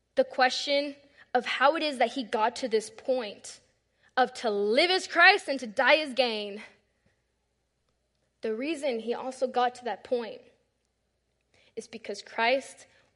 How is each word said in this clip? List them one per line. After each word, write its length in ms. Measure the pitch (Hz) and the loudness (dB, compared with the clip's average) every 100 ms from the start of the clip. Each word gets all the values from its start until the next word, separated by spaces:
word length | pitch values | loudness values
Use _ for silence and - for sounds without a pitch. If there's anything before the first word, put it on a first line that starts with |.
| _ - | _ -2
the 80 | |
question 720 | 254 - 254 - - 285 285 277 - _ - | 0 2 2 2 -2 0 -2 -8 -20 _ -4
of 140 | 254 - | -2 -2
how 300 | - 269 320 | 2 4 4
it 60 | |
is 160 | 311 240 | 0 0
that 140 | 233 | 0
he 120 | 269 | 0
got 320 | 214 220 214 - | -4 0 0 0
to 120 | 254 | -2
this 220 | 220 208 | -2 -4
point 720 | - - 254 214 196 - - _ _ _ _ _ - | -8 -4 -4 -4 -10 -18 -20 _ _ _ _ _ 0
of 180 | 247 | 0
to 160 | - 233 | 0 -2
live 400 | 202 208 247 349 | 0 2 4 4
is 160 | 370 - | 2 0
Christ 420 | 320 349 415 - | 6 6 6 2
and 120 | 277 | -6
to 60 | 233 | -4
die 280 | 202 254 | 0 4
is 180 | 302 302 | 4 2
gain. 480 | 240 247 214 208 208 - _ _ _ _ _ _ _ _ _ _ _ _ _ _ _ _ _ | -2 -2 -2 -8 -12 -16 _ _ _ _ _ _ _ _ _ _ _ _ _ _ _ _ _
The 120 | 226 | -6
reason 440 | 220 285 311 285 226 | -4 -4 -4 -4 -4
he 160 | 220 | -4
also 320 | 233 247 254 262 | -6 -6 -4 -2
got 300 | 240 247 247 | 0 0 -2
to 80 | |
that 200 | 240 190 | -8 -8
point 360 | - 247 220 - - _ _ _ _ _ _ _ _ _ _ _ _ - | -4 -4 -4 -12 -20 _ _ _ _ _ _ _ _ _ _ _ _ -16
is 100 | - | -14
because 340 | 226 - 202 | -14 -12 -12
Christ 680 | - - 226 269 - - - _ _ | -10 -2 0 0 -2 -16 -20 _ _